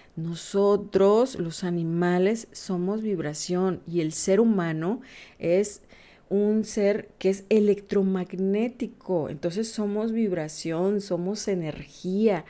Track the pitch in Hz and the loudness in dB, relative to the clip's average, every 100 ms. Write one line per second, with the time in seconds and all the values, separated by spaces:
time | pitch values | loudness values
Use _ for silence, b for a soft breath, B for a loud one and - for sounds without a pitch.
0 | B - 165 170 - 202 202 202 202 185 | B -10 -8 -8 -4 0 2 2 0 4
1 | 196 220 262 - 165 160 180 175 165 170 | 6 6 2 -2 -6 -4 -4 -2 -2 0
2 | 175 180 185 226 - - - 180 180 214 | 2 4 2 0 -4 -12 -6 -2 -2 -2
3 | 220 180 147 156 - 180 190 175 - 175 | -2 -2 -4 -6 -4 0 0 -2 -4 -2
4 | 156 160 - 196 233 202 165 160 170 254 | -2 -2 2 4 4 4 0 -2 -2 -4
5 | B B B B 170 180 208 - - B | B B B B 0 2 2 -4 -14 B
6 | B B _ 202 208 220 208 220 202 202 | B B _ 0 2 2 0 0 2 0
7 | - _ 190 196 - 220 208 196 - 208 | -4 _ 0 0 2 4 4 2 0 0
8 | 196 185 180 180 190 202 240 247 226 - | 2 0 -4 -2 0 0 -2 -4 -8 -10
9 | - 175 143 151 175 180 226 - 208 208 | -4 -2 -2 -4 -4 -4 -4 -4 -2 -2
10 | 226 226 214 175 156 - 165 165 190 208 | -2 0 0 -2 -4 -6 -4 0 0 0
11 | 196 170 180 208 - 185 160 151 143 - | -2 -4 -2 -4 -2 -2 -4 -8 -14 -10
12 | 180 196 220 180 - | -4 2 2 2 -4